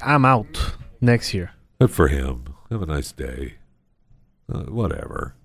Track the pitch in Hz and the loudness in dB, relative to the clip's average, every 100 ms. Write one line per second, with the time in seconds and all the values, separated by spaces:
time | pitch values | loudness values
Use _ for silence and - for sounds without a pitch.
0 | 131 147 131 127 104 - - - - - | 2 4 6 4 0 -6 -6 -6 -14 0
1 | 123 117 - 98 87 - _ _ 127 - | 4 4 2 -6 -8 -12 _ _ 2 6
2 | 76 69 65 62 67 69 - 113 87 76 | 4 4 -2 -6 -10 -16 -10 -8 -4 -4
3 | 67 - 65 64 65 - - _ _ _ | -6 -10 -12 -8 -10 -12 -20 _ _ _
4 | _ _ _ _ - 85 - 113 101 - | _ _ _ _ -10 -8 -6 -4 -4 -4
5 | - - - - | -8 -8 -8 -10